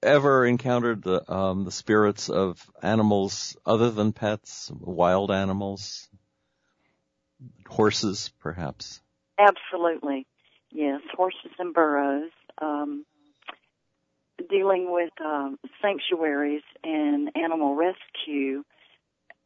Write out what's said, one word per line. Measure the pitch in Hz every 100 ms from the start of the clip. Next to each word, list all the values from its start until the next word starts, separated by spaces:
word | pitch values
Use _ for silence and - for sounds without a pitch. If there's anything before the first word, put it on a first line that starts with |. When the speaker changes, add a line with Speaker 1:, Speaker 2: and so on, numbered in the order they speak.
Speaker 1:
ever | - 143 139 135 123
encountered | 120 127 123 120 110
the, | 92 92 -
um, | 92 95 95
the | 98
spirits | - - 107 104 98 -
of | - 95 85 - -
animals | 90 110 107 101 98 - - - -
other | 107 120
than | 107 107
pets, | 107 107 104 - - -
wild | - 90 87 87 92 98
animals, | 98 98 98 98 98 104 - - _ _ _ _ _ _ _ _ _ _ _ _ _ 127 - -
horses, | - 107 - 107 95 - -
perhaps? | 76 90 78 - - - _ _ _ -
Speaker 2:
Absolutely. | 208 190 - 180 170 156 147 135 131 _ _ _ _
Yes, | - 147 139 -
horses | - 185 - - -
and | 180
burros. | 165 156 143 143 139 160 - _ -
Um, | 156 147 147 147 151 _ _ _ - - _ _ _ _ _ _ _ - 175
dealing | 196 190 185 180
with, | 175 170 -
um, | 156 147 139 135 - -
sanctuaries | 208 190 - 175 160 143 147 147 - -
and | 160 156 147 147 147 -
animal | 165 165 143
rescue, | 139 175 185 - - - 143 135 135 143 _ _ _ _ _ _ _